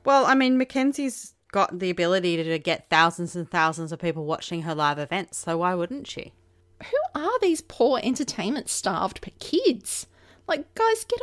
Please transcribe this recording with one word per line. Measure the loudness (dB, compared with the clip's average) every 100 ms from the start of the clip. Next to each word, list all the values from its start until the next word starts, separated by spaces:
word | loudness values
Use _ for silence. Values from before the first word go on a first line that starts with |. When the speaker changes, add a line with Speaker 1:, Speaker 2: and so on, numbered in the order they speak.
| 4
Speaker 1:
Well, | 4
I | 6
mean, | 4 4 2
Mackenzie's | 2 0 0 0 -4 -6 -14 -20 _
got | 0 0 0
the | -4
ability | 0 2 2 2 0
to | 0 -2
get | 0 -2 2
thousands | 4 4 2 -6 -6
and | -4
thousands | 2 2 0 -6
of | -4
people | -4 -4
watching | -4 -4 -4 -6
her | -4
live | 0 0 0
events, | -4 -4 -6 -8
so | -4 0
why | 0
wouldn't | 0 -2 -6 -10
she? | -12 -14 -18 _ _ _ _
Speaker 2:
Who | -4 -2 -2 -4
are | -2 0
these | 2 0
poor | -4 0 2 2
entertainment-starved | 0 -2 -4 -4 -4 -4 -4 -4 -2 -2 -2 -6
p-, | -14 -14
kids? | -2 2 2 2 -2 -8 -8 _ _ -20 -4
Like, | -4 -4
guys, | 0 2 2
get | 0 -2